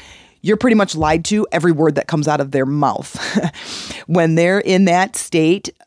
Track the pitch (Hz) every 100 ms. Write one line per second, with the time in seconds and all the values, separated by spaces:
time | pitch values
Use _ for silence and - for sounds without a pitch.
0 | - - _ _ 170 214 247 226 196 156
1 | 156 160 - 214 - 170 170 151 160 147
2 | - 160 151 151 139 135 131 147 135 -
3 | - - - - 160 - - - - -
4 | - 175 165 160 175 196 - 185 190 180
5 | 196 - - 170 160 196 - -